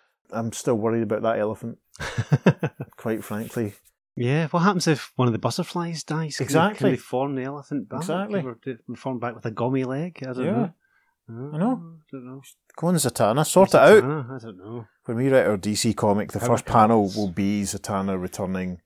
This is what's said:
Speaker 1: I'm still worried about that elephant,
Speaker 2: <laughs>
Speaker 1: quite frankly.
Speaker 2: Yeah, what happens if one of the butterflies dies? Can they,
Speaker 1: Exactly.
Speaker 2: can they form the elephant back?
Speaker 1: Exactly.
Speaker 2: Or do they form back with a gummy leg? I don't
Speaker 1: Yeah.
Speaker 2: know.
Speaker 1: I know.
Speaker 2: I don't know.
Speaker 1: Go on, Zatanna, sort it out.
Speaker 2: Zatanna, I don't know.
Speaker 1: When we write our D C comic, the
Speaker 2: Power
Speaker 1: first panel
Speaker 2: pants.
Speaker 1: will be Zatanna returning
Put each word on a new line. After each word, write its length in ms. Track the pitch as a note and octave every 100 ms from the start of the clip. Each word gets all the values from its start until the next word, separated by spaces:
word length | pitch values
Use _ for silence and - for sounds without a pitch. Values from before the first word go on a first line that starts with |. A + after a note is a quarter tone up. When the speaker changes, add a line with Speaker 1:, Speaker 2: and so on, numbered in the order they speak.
| _ _ _
Speaker 1:
I'm 200 | A2+ A2+
still 240 | - D3 A2+
worried 260 | A2 A#2
about 200 | A2 G#2+
that 180 | A2 G#2+
elephant, 380 | G#2 G#2+ A#2 - _ -
Speaker 2:
<laughs> 960 | - - - C#3+ F#3+ - - - - -
Speaker 1:
quite 280 | A#2 A2
frankly. 500 | - G#2+ A#2+ B2 G#2 - _ _ _ -
Speaker 2:
Yeah, 320 | B2 D3 D#3+
what 80 | F3
happens 260 | F#3 F3+ E3+
if 260 | C#3+ - -
one 100 | B2
of 40 |
the 60 | G#2
butterflies 640 | A#2+ - E3+ F3+ E3+ D#3+
dies? 320 | - D#3 D#3 -
Can 80 |
they, 20 | A#2+
Speaker 1:
Exactly. 300 | D#3 G3 G#3+
Speaker 2:
can 120 | G#3
they 60 | B2+
form 380 | - B2+ C#3 C3+
the 60 |
elephant 460 | C3 C#3+ - C#3+ -
back? 120 | -
Speaker 1:
Exactly. 400 | E3+ F3 G#3 G3+
Speaker 2:
Or 140 | C3 A2+
do 140 | C3+ A#2 -
they 60 |
form 240 | A2+ C3+ B2
back 160 | A#2
with 120 | A2+ A#2
a 40 |
gummy 340 | A2 A#2+ C3
leg? 340 | B2+ C3+ F3 -
I 40 | C3
don't 120 | B2+
Speaker 1:
Yeah. 80 | C#3+
Speaker 2:
know. 200 | A3+ F#3+ - _ _ _ _ - A#2 C#3
Speaker 1:
I 40 | D3+
know. 240 | A3 A#3+ E3 D#3+
Speaker 2:
I 40 | _
don't 140 | C3+ B2
know. 160 | C3+ - _ _ -
Speaker 1:
Go 100 | E3+
on, 60 | E3+
Zatanna, 480 | B2+ - G#2 C3 D#3
sort 240 | F#3 F#3+
it 100 | -
out. 220 | C#3+ G3+
Speaker 2:
Zatanna, 320 | C3 D3+ A#2+ C3+
I 20 |
don't 140 | A2+ F#2
know. 260 | G2+ A#2 G#2+ _
Speaker 1:
When 120 | - A#2
we 120 | C3+
write 160 | C3 F#2+
our 100 | G2+
D 180 | G2+
C 200 | G#2 A#2
comic, 360 | - G#2+ G2+ -
the 60 | G#2
Speaker 2:
Power 100 | B2
Speaker 1:
first 140 | A#2
panel 380 | - A#2+ G#2+ A2+
Speaker 2:
pants. 140 | G2 G#2+
Speaker 1:
will 140 | G2+
be 320 | F2 G2 G#2
Zatanna 580 | G2 G2+ - G2 G2 F#2+
returning 600 | F#2 - F#2+ F#2 F#2 F2